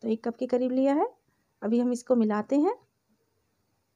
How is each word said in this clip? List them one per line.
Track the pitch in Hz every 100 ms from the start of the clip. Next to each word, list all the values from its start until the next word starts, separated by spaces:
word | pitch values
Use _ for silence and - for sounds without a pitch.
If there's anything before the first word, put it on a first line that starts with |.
तो | 226
एक | 220
कप | 240 233
के | 254
करीब | 247 254
लिया | 254 269
है। | 285 440 - _ _ _ _
अभी | 208 233
हम | 247
इसको | 240 - 247
मिलाते | 214 208 208 285
हैं। | 330 494 _ _ _ _ _ _ _ _ _ _ _